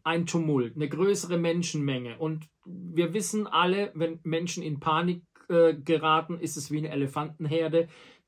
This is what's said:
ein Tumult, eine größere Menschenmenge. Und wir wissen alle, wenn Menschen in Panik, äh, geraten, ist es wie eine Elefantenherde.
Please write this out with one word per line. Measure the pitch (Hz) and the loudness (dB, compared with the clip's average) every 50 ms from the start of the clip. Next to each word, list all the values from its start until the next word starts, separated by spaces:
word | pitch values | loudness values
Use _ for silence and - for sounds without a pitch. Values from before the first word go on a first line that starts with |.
| _ | _
ein | 160 170 170 165 | 0 0 0 0
Tumult, | 165 - 170 160 151 147 131 120 117 117 | 0 0 0 2 2 2 2 0 0 -2
eine | 151 151 139 | -4 -4 -4
größere | 139 151 190 196 202 190 185 175 175 170 | 0 0 2 2 2 0 -2 -2 -2 0
Menschenmenge. | 170 170 170 175 170 - - 151 143 139 135 127 123 120 113 - | 2 2 0 0 -2 -2 -2 -2 -2 0 -2 -2 -4 -8 -8 -4
Und | 160 156 160 156 - - _ _ _ | -4 -4 -4 -6 -8 -14 _ _ _
wir | 185 180 180 180 175 165 165 175 170 170 | -16 -14 -12 -12 -4 0 0 0 0 0
wissen | 214 190 - - 214 208 | -4 -4 -2 -2 -4 -2
alle, | - - 165 175 180 190 202 202 202 - | 0 2 2 4 4 2 0 -2 -4 -2
wenn | 151 165 165 165 165 - | -2 -2 -2 -4 -6 -4
Menschen | 160 156 165 175 170 - 180 | -2 -2 -2 -2 -4 -6 -6
in | - 156 147 139 | -6 -6 -6 -2
Panik, | - 160 156 160 170 180 180 175 - _ _ _ - - | 0 2 2 2 2 0 -2 -4 -8 _ _ _ -6 2
äh, | 175 170 165 165 156 | 6 6 6 6 6
geraten, | 147 135 170 165 151 156 156 156 160 160 160 175 165 | 2 0 0 0 2 4 4 4 4 2 -2 -6 -6
ist | - - - | -6 -6 -6
es | 156 139 - | -8 -6 -4
wie | 147 151 | -4 -4
eine | 151 156 | -4 -2
Elefantenherde. | - 143 139 135 - 151 156 151 - - 160 143 156 165 160 156 156 165 170 165 - - - - - _ _ | -2 -2 -2 -2 -2 -4 -4 -4 -8 -6 -4 -2 0 0 0 2 2 2 2 0 -6 -20 -20 -20 -20 _ _